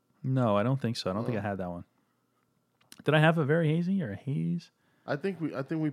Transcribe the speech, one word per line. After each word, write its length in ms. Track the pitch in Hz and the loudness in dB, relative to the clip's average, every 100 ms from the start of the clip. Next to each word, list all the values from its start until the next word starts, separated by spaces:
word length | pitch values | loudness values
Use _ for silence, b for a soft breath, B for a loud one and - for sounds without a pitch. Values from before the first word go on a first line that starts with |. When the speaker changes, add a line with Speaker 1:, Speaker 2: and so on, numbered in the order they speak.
| _ _ | _ _
Speaker 1:
No, 340 | 131 131 117 101 | -2 2 4 4
I 60 | |
don't 180 | 113 135 | 2 0
think 160 | 117 113 | -2 -2
so. 140 | 98 | -2
I 20 | |
don't 120 | 95 120 | -2 -2
think 100 | 110 | -2
Speaker 2:
Oh. 40 | |
Speaker 1:
I 40 | |
had 140 | 101 98 | -2 -4
that 100 | 90 | -6
one. 140 | 87 - _ _ _ _ _ _ _ _ _ _ - | -10 -14 _ _ _ _ _ _ _ _ _ _ -6
Did 100 | - | 2
I 60 | 151 | 6
have 180 | 156 165 | 6 4
a 60 | 135 | 2
Very 220 | 165 156 | 2 2
Hazy 340 | 160 175 196 | 0 0 -2
or 100 | 127 | -4
a 20 | 101 | -6
Haze? 560 | 131 151 170 175 - _ _ _ - | -6 -4 -2 -4 -8 _ _ _ -6
Speaker 2:
I 100 | 143 | -4
think 240 | 196 170 | -4 -4
we, 160 | 156 110 | -6 -6
I 60 | |
think 200 | 135 160 | -4 -2
we, 100 | 156 | -2